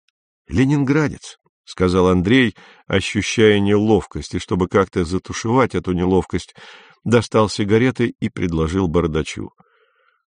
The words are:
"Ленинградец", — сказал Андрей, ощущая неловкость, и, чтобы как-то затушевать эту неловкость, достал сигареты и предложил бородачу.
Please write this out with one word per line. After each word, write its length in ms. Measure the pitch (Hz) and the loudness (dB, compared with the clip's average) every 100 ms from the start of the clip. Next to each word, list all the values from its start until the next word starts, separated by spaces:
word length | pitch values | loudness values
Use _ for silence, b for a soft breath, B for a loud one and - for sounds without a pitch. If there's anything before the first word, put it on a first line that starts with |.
| _ _ _ _ - | _ _ _ _ -6
"Ленинградец", — 920 | 85 135 147 131 147 147 - - - _ _ | 0 2 2 0 0 -2 -6 -16 -20 _ _
сказал 440 | - - 90 90 90 | -18 -2 0 2 2
Андрей, 460 | 92 90 131 120 b b b - | 2 2 2 2 b b b -4
ощущая 720 | 98 - 104 - - 107 104 | -4 -2 -4 -2 2 4 4
неловкость, 760 | 101 104 107 104 - 80 73 | 2 2 2 2 0 -10 -10
и, 40 | 90 | -10
чтобы 300 | - 95 90 | -6 -2 0
как-то 380 | 107 95 98 85 | 0 0 -2 -4
затушевать 680 | 92 - 113 113 127 113 | -4 -6 -8 -2 0 0
эту 180 | 90 87 | -2 -4
неловкость, 600 | 90 90 92 - 90 - B B B B B | -2 2 0 0 -6 -8 B B B B B
достал 440 | - 123 - 113 107 | 0 0 2 0 0
сигареты 680 | - 104 110 127 120 120 - | -2 0 2 2 0 -4 -4
и 80 | 107 | -8
предложил 580 | - 95 80 80 95 92 | -4 -4 -2 -2 -2 0
бородачу. 680 | 82 82 78 73 - 101 - _ _ _ _ _ _ _ | 0 0 -2 -6 -10 -14 -16 _ _ _ _ _ _ _